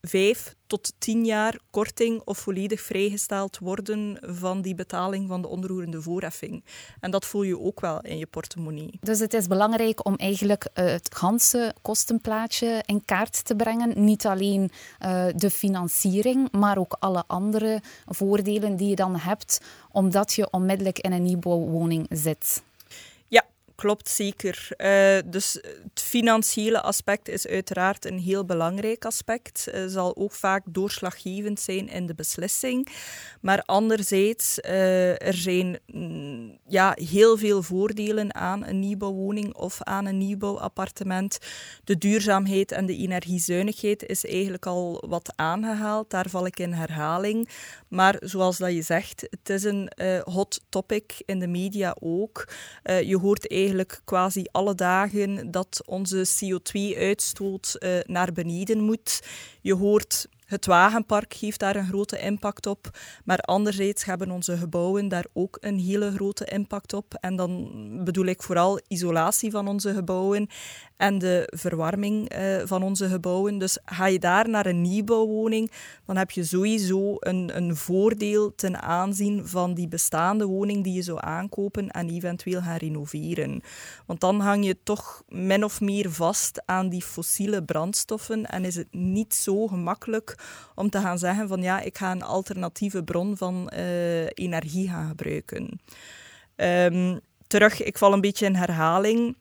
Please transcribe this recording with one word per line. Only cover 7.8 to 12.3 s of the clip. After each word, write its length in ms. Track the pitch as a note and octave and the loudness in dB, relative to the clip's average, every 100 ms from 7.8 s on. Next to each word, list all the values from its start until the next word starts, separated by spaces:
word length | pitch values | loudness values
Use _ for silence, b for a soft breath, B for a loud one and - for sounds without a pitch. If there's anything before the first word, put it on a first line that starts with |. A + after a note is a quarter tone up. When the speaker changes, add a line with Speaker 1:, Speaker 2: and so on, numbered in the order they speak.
| F3+ D#3 | -6 -6
Speaker 1:
in 160 | - D#3+ | -6 -8
je 80 | D#3+ | -8
portemonnee. 640 | - - F3 D#3+ D3+ D#3 - | -10 -10 -10 -8 -8 -12 -10
Speaker 2:
Dus 200 | G3+ G#3+ | 0 0
het 140 | A3 | 2
is 140 | A#3 F3+ | 2 2
belangrijk 580 | F#3+ G#3+ A3+ A3+ A3 - | 4 4 4 2 2 0
om 100 | G3 | 0
eigenlijk, 540 | G3 G3 G3+ G3+ - | 0 0 2 2 0
eh, 120 | - F3+ | 0 2
het 300 | E3+ - - | 2 -4 0
ganse 600 | F3+ A#3 - B3 A#3 - | 2 4 4 4 0 -4
kostenplaatje 1040 | - A3 - A3+ - | -4 -2 0 0 0